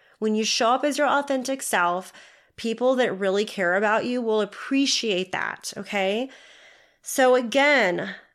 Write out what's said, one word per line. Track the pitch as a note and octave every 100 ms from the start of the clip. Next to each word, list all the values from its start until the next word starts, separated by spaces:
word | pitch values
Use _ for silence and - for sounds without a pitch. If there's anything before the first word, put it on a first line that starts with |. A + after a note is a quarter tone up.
| _ -
When | A3 G#3+
you |
show | G#3+ - A#3
up | B3+
as | D4 C#4
your | C#4+
authentic | C#4 C#4+ C4+ B3+ C4+
self, | - G3+ F3 F3+ F#3 - - _ _ -
people | A3+ A3 B3 B3+
that | A#3 F#3
really | G3 G3 G#3+
care | - F3 F#3
about | G#3 A3 A#3+
you | B3
will | A3+ G#3+
appreciate | G3+ - - C4+ C4+ - A3+ F3+ F#3
that, | - - - - -
okay? | G3 G#3 F#3+ G#3+ C4 - - - - - _ _
So | - - B3+ B3+
again, | A#3+ C4+ C#4+ C#4 F#3+ F3 F#3+ F#3+ _